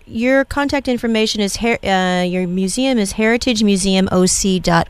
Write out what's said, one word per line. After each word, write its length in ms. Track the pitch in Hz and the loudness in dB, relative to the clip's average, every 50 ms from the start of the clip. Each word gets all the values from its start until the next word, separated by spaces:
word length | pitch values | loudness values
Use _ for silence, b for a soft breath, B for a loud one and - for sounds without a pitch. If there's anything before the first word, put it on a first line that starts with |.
| - | -8
your 400 | - 226 226 233 254 269 269 269 | -10 -6 -2 0 2 2 2 2
contact 420 | - - 285 285 277 294 277 - 269 | 0 -2 -4 -2 -2 -2 -2 -2 -2
information 540 | 247 240 - 233 226 220 220 214 - 214 | -4 -2 -2 0 0 0 0 0 0 -2
is 160 | 208 196 - - | -2 -2 -2 -2
her-, 260 | 208 233 233 - - | -2 -2 -2 -2 -2
uh, 380 | - 196 185 185 185 180 180 | 0 0 0 2 0 0 0
your 240 | 180 180 175 185 185 | 0 -2 -2 -2 -2
museum 540 | 175 180 190 190 190 - 247 262 269 262 233 | -2 -2 -2 -2 -2 -2 0 0 0 0 0
is 140 | 202 190 - | 0 -2 -2
heritagemuseumoc 1500 | - 220 220 233 247 - 262 240 214 226 202 202 190 185 196 190 190 190 - - 185 185 185 - - - 196 185 185 | 0 0 2 0 0 0 0 0 2 2 2 2 2 0 0 2 2 0 2 2 2 2 2 2 0 0 0 0 0
dot 260 | 170 185 170 170 170 | 0 2 2 2 0